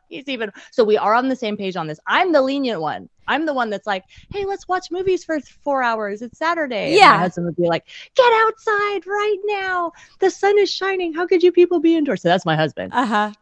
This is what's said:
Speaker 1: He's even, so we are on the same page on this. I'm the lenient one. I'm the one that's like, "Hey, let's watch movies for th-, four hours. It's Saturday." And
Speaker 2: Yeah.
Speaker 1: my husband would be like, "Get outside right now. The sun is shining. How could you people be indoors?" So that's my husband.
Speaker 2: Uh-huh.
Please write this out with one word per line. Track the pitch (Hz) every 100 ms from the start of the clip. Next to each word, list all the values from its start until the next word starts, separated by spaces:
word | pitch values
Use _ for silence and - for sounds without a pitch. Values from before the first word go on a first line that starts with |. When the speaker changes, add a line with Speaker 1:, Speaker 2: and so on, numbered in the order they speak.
| _
Speaker 1:
He's | - 277
even, | 254 214 - -
so | -
we | 214 208
are | 196
on | 226 262
the | 254
same | 214 208
page | 190 180
on | 156
this. | 151 -
I'm | 247 370
the | 302
lenient | 262 277 262 190
one. | 156 95 92 _ -
I'm | 247 320
the |
one | 269 233
that's | 196 -
like, | 190 - - -
"Hey, | 403
let's | 392 392 -
watch | 359 370
movies | 349 381 359
for | - 320
th-, | - _
four | 285 269
hours. | 247 226 208 208
It's | 240 -
Saturday." | 320 339 294 220 185
And | 359
Speaker 2:
Yeah. | 359
Speaker 1:
my | 202
husband | 180 175 175
would | 165
be | 170
like, | 165 - - - -
"Get | 480 440
outside | 440 440 - 415 415 403 359
right | 415 415 392 415
now. | 403 381 359 339 - - _
The | 381
sun | - 392 415
is | 392
shining. | - 381 381 349
How | 311 349
could | 370
you | 359
people | 349 349 349
be | 330 330
indoors?" | 285 190
So | 170
that's | 180
my | 170 156
husband. | 156 - -
Speaker 2:
Uh-huh. | 240 247 214 208 208